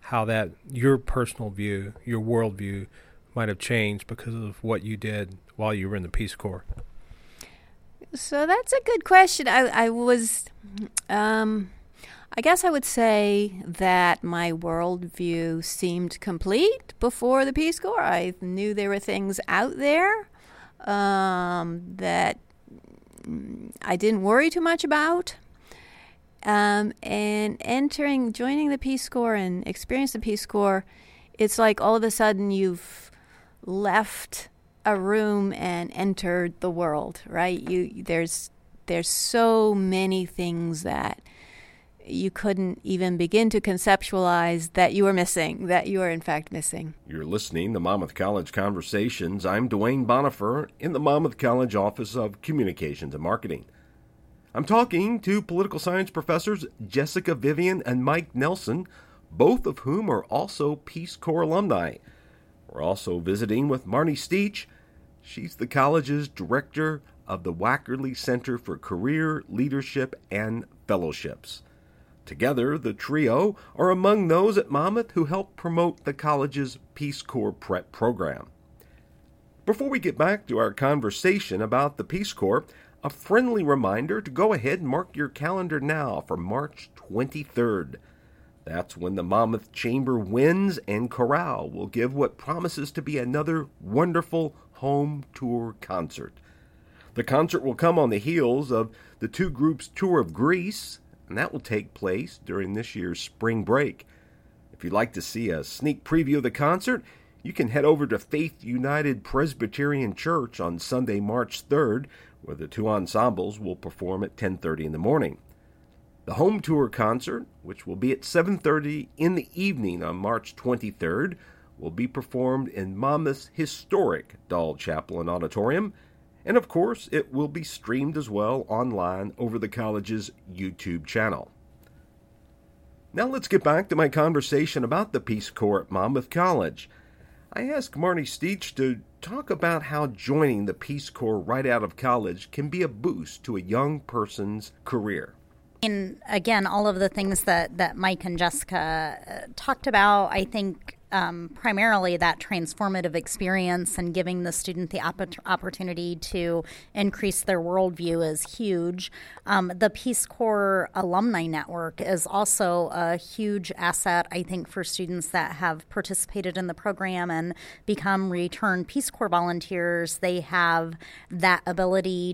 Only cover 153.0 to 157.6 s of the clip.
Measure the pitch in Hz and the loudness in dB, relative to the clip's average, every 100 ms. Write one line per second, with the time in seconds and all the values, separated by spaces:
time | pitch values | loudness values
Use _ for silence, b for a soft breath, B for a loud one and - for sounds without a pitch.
153 | 175 160 - - 185 190 180 180 175 - | -2 -2 -4 -4 0 0 2 0 -2 -4
154 | 175 180 180 180 175 - - 175 170 196 | -2 -2 -2 -2 -4 -4 -6 -6 -6 -4
155 | 170 - 180 - - 185 185 - 185 170 | -4 -4 -8 -8 -4 -4 -4 -8 -8 -6
156 | 175 170 - 185 170 170 B B B 208 | -6 -6 -6 -2 0 -2 B B B -2
157 | 202 - 196 - - 180 | -2 0 -2 0 0 0